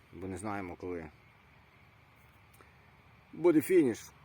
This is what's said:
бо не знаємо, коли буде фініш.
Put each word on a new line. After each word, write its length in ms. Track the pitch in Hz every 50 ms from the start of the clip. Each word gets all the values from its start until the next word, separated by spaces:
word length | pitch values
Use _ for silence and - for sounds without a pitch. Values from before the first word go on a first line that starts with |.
| - _ -
бо 140 | 85 90
не 120 | 95 95 87
знаємо, 380 | 98 107 101 101 95 87 82 -
коли 240 | - 90 90 85 80 78 - - - - _ _ _ _ _ - - _ _ - - - _ _ _ _ _ _ - - _ - - - - - - - _ - _ - _ _ _ - - - _ _ -
буде 280 | - 160 175 156 156
фініш. 380 | - - 190 180 151 127 104 - - - - - -